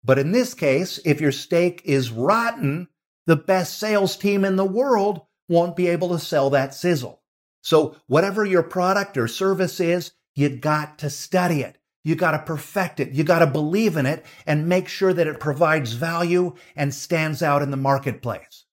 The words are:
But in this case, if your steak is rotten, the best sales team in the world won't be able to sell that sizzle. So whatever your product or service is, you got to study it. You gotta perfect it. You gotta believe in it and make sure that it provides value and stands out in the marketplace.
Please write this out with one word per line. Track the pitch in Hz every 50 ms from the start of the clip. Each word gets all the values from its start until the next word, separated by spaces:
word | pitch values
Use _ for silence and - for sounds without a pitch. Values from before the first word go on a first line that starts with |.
| -
But | 120 131 135
in | 139 156
this | 202 254 240 247 -
case, | - 165 143 131 151 185 - - - -
if | 165 143 147
your | 156 143
steak | 139 - - _ 175 170 175 180 175 - _
is | 180 143 139 127 117
rotten, | 113 113 123 156 214 233 233 233 - 277 202 135 143 170 180 _ _ _ _ _ _ _ _
the | 165 165
best | 147 - - 190 185 175 - - -
sales | 214 214 214 202 196 185 -
team | - - 202 202 202 196
in | 196 185
the | 190 196
world | 190 185 226 269 277 247 208 196 208 202 160 _ _ _ _ _ -
won't | 170 170 170 180 -
be | - 180
able | 175 175 165 180 175
to | 180 160
sell | - - 170 147 139 139
that | 139 139 135 135 135
sizzle. | - - 180 170 139 123 98 - _ _ _ _ _ _ _ _ _ -
So | - 165 156 151 139 - _ _
whatever | - 123 156 185 196 190 214 208
your | 196 185 175 165
product | 165 - 185 180 185 190 202 196 196 -
or | 135 113
service | - - - 190 190 196 180 185 - - -
is, | 180 170 175 180 170 - _ _ _ _ _
you | 143 147 139
got | 131 120 123 151 151 151 151 147 - -
to | 151 143
study | 143 - - - - 180 185 170 170 143
it. | 120 92 _ _ _ _ _ _ _
You | 151 160
gotta | 156 180 165 151 147
perfect | 151 - 160 143 - - - 202 185 170 - -
it. | 135 -
You | 127 143 156
gotta | 156 170 165 165
believe | 147 131 156 151 151 175 208 226 208 160
in | 160 131
it | 135 156 160 - - - - -
and | - 151 151 156
make | 170 180 185 185
sure | - - - 196 190 180
that | 175 165
it | 156 147 -
provides | - 151 139 143 170 156 156 156 139 110 117
value | 117 160 165 170 170 175 170 175 180 180 175 - - - - _
and | - 143 139 135
stands | - - - 175 160 156 156 151 - 165
out | 151 143 143
in | 143 139
the | 139
marketplace. | 135 135 139 139 131 135 131 110 - - 120 101 92 - _ - - _ _